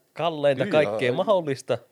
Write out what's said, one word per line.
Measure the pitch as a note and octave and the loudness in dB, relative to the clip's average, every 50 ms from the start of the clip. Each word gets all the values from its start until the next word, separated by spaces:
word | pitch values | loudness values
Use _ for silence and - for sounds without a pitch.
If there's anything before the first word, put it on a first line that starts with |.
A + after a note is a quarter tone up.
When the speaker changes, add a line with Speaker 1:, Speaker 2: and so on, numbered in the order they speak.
| _ _ _ | _ _ _
Speaker 1:
kalleinta | - D3+ E3+ E3 D3 C#3+ C#3+ C#3 B2+ C3 | -4 -4 -4 -4 0 0 0 2 2 0
Speaker 2:
Kyllä. | G#2+ C#3+ D#3 D3 | 2 2 2 2
Speaker 1:
kaikkea | G#2 G#2+ G#2+ A#2+ B2 B2 | 2 0 -2 -2 -2 0
mahdollista. | E3+ F#3 G3 G#3 F#3 E3+ D3 C#3 - - - B2 A#2 - _ | 0 0 2 0 0 0 -2 -6 -6 -4 -6 -6 -6 -6 _